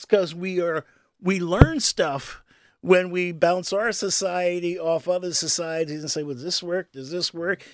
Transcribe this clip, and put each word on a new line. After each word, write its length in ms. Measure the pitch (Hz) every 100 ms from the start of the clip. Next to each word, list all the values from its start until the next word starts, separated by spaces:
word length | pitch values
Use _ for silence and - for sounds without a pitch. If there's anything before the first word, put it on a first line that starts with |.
| -
'cause 260 | 208 180
we 260 | 165 185 180
are, 240 | 170 156 - _ _ _
we 200 | 185 190
learn 400 | 175 190 262 320
stuff 640 | - - 165 139 - - _ _ _ _
when 280 | 170 185 180
we 220 | 180 180
bounce 400 | 165 170 180 175
our 180 | 196 226
society 880 | 208 196 - 190 180 180 175 175 180
off 300 | 165 165 170
other 240 | 180 180
societies 680 | 165 160 - 165 160 160 151
and 80 | 156
say, 120 | 156
"Well, 120 | 147
does 100 | 127
this 180 | 160 175
work? 300 | 180 180 175
Does 180 | 135 131
this 220 | 175 165
work? 300 | 170 170 190 -